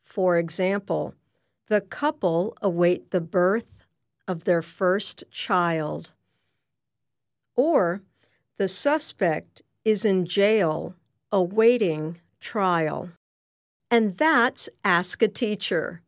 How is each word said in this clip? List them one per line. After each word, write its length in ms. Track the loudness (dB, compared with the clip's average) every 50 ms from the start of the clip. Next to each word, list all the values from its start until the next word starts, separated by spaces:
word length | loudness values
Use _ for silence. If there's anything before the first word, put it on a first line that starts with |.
For 360 | _ -10 -6 -2 0 2 2
example, 760 | 2 0 0 -2 0 0 0 0 -2 -4 -4 -4 -4 -4 -6 -10 _ _ _ _ _ _ _ _ _ _
the 140 | _ -2 -2
couple 760 | -2 _ -8 -2 -2 -2 -2 0 -2 0 0 0 -2 -2 -6 -4
await 500 | -4 -2 0 2 2 2 2 0 -4 _
the 80 | -4 -4
birth 540 | -4 -2 -2 0 2 2 0 -2 -6 _ -20 -20 _ _ _ _ _ _ _ _ _ -8
of 160 | -8 -4 -2
their 160 | 0 0 0
first 640 | -2 -6 -8 -2 0 0 0 0 0 -2 -4 -6 -10 _
child. 840 | -12 -12 -4 0 0 0 2 0 -2 -2 -4 -6 -8 -10 -12 -16 _ _ _ _ _ _ _ _ _ _ _ _ _ _ _ _ _ _ _ _ _ _ _ _ _ _ _ _ _
Or, 480 | 0 2 2 2 2 2 0 -2 -6 _ _ _ _ _ _ _ _ _ _ _
the 140 | -2 0 2
suspect 920 | 4 4 4 2 0 0 -2 -4 -2 0 0 0 0 -2 -6 _ _ -20 _ _ _ _ _
is 220 | 0 0 2 2
in 200 | 2 2 0 0
jail 720 | -2 0 2 2 2 2 2 2 0 -2 -4 -6 -10 -14 _ _ _ _ _ _ _ 0
awaiting 880 | 0 0 0 0 4 4 4 4 4 0 -2 -2 -2 -6 -8 -10 -12 _ _ _ _
trial. 680 | -18 -8 -4 -2 0 2 2 2 0 -2 -4 -6 -10 -12 -16 _ _ _ _ _ _ _ _ _ _ _ _ _ _ _ 2
And 220 | 2 2 0 0
that's 540 | 0 0 2 4 4 2 2 0 -4 -6 -6 _ _ 0
Ask 360 | 0 2 2 2 -2 0 0
a 60 | 0
Teacher. 720 | -2 0 -2 -4 -4 -4 -4 -4 -4 -4 -4 -4 -6 -12 -14 _